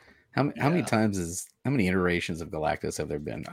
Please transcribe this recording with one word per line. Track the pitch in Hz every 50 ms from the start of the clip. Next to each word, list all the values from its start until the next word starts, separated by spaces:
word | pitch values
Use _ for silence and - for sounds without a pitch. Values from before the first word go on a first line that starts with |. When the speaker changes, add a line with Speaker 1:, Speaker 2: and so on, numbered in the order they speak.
| - - - _ _ _
Speaker 1:
How, | - 131
m-, | 135 147 -
how | - 127 143
many | 175 175
Speaker 2:
Yeah. | 113
Speaker 1:
times | - 120 107 110 107 98
is, | 95 85 82 90 - - - _ _ _
how | 123
many | 143 127 95
iterations | 92 92 95 90 90 87 87 - - 82 80
of | 85 78
Galactus | 82 78 76 76 76 - - 76 -
have | - 78
there | 76 73 73
been | 73 - 55 78 - -